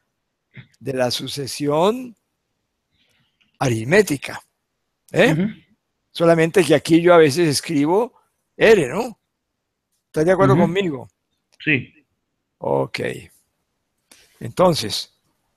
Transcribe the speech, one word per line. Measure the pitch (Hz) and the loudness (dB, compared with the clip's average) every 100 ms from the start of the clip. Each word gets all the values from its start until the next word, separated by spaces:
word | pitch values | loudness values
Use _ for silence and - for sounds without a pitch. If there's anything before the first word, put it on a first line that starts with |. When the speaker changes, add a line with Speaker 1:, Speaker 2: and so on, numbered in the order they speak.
| _ _ _ _ _ - - _ | _ _ _ _ _ -20 -20 _
Speaker 1:
de | 123 | -10
la | 131 123 | -4 -4
sucesión | - 135 139 127 - 143 151 185 247 247 - _ _ _ _ _ _ _ _ _ _ _ _ _ - | -4 -10 -10 -10 -6 -2 0 0 -2 -10 -20 _ _ _ _ _ _ _ _ _ _ _ _ _ -6
aritmética, | 135 113 113 190 202 143 - - _ _ _ _ _ _ _ | -4 -4 0 0 2 -2 -10 -16 _ _ _ _ _ _ _
¿eh? | - 190 | 0 0
Speaker 2:
Ujú. | 160 202 - _ _ _ _ _ | 0 -4 -8 _ _ _ _ _
Speaker 1:
Solamente | - 170 165 165 196 | -2 2 2 2 0
que | 151 147 | 2 0
aquí | - 165 | 2 2
yo | 170 175 | 6 6
a | |
veces | 156 139 165 | 4 2 -2
escribo | 131 - 151 147 190 240 _ _ _ _ - | -2 -4 -2 0 0 -2 _ _ _ _ 0
R, | 185 214 131 | 4 4 4
¿no? | 160 247 - _ _ _ _ _ _ _ _ _ | -4 -8 -12 _ _ _ _ _ _ _ _ _
¿Estás | 156 165 | -2 0
de | |
acuerdo | 185 190 | 2 4
Speaker 2:
Ujú. | 147 | 4
Speaker 1:
conmigo? | 180 180 185 135 110 _ _ _ _ _ | 2 0 -4 -6 -14 _ _ _ _ _
Speaker 2:
Sí. | - 143 - _ _ _ _ _ _ - | -2 -2 -4 _ _ _ _ _ _ -10
Speaker 1:
Ok. | - - - - 117 - 85 _ _ _ _ _ _ _ _ _ _ - | -4 -4 -4 -6 -10 -10 -16 _ _ _ _ _ _ _ _ _ _ -16
Entonces, | 117 - 180 151 107 - - _ _ _ _ | -10 0 2 2 -4 -8 -12 _ _ _ _